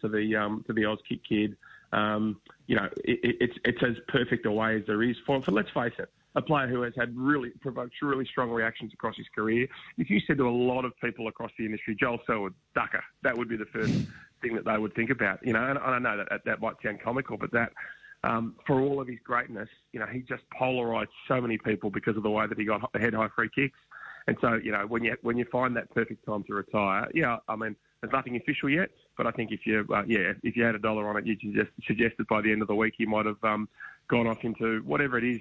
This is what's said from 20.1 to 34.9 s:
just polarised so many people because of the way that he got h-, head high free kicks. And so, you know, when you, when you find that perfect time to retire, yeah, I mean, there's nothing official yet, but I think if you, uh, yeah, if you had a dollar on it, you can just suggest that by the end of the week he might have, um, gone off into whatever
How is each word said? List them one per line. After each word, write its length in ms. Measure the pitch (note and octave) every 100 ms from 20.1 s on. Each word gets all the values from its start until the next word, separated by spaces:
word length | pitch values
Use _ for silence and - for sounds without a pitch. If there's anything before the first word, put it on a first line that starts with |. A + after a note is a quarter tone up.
| B2+
just 220 | B2+ B2 - -
polarised 520 | B2+ B2+ A#2 A2+ G#2 - -
so 140 | C3
many 160 | A#2+ A#2
people 320 | - G#2+ G#2+
because 260 | G#2 - G#2+
of 80 |
the 60 | G#2+
way 180 | G#2+ G#2+
that 100 | A2
he 60 |
got 260 | G#2 G#2 A2 G#2+
h-, 60 |
head 120 | A#2
high 140 | A2 G#2+ -
free 140 | A2
kicks. 260 | - C#3 - _ - - - -
And 120 | A#2+
so, 140 | B2+
you 180 | A2+ A2
know, 140 | G#2+ G#2
when 160 | A#2
you, 140 | A#2 A#2+
when 140 | A#2+ A#2+
you 60 | A#2
find 240 | B2+ B2+ A#2
that 180 | -
perfect 320 | - A2+ A2+ -
time 200 | G#2+ G2
to 80 |
retire, 560 | G2+ F#2+ G#2+ G2 G2 -
yeah, 260 | - C#3 A2+ -
I 80 | G#2+
mean, 180 | A2 G2+ _ _
there's 140 | A2
nothing 240 | C3 C3 A#2+
official 320 | - C#3+ C#3+
yet, 200 | D#3 F#3+ - _ -
but 100 | A#2
I 40 |
think 200 | A2+ A2
if 140 | G#2 -
you, 200 | G#2+ G#2
uh, 100 | G2+ G2+
yeah, 240 | G#2+ F#2 F#2+
if 120 | - A2+
you 80 |
had 120 | A#2 G#2+
a 40 |
dollar 300 | A2 G#2+ G#2
on 80 | G#2
it, 80 | G#2+
you 100 | G#2
can 180 | G#2
just 180 | G#2 G#2+ - -
suggest 300 | A2+ A#2 -
that 80 | A2
by 100 | G#2+
the 100 | G#2+
end 80 | G#2+
of 80 | G#2
the 60 | G#2
week 180 | A2 -
he 80 | A2+
might 200 | G#2+ G#2+
have, 180 | G#2
um, 240 | A2 G#2+ G#2+ - - - -
gone 200 | A#2+ A#2
off 120 | A2
into 380 | A#2+ G#2+ A2+ A2
whatever 360 | C3